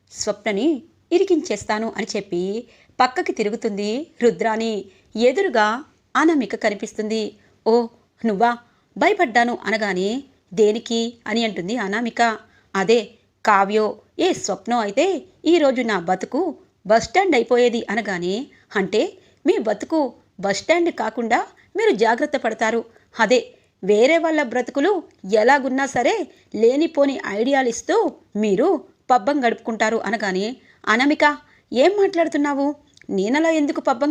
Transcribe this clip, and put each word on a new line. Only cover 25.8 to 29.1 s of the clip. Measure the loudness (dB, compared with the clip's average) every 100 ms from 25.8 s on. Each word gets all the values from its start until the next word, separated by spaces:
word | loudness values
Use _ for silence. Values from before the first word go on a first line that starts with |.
| -2
సరే | 0 0 0 -4 -12 _
లేనిపోని | 2 2 4 0 2 0 0 -6
ఐడియాలు | -2 0 2 0
ఇస్తూ | -4 0 0 0 -4 _ -2
మీరు | 0 2 2 0 -4 _ 0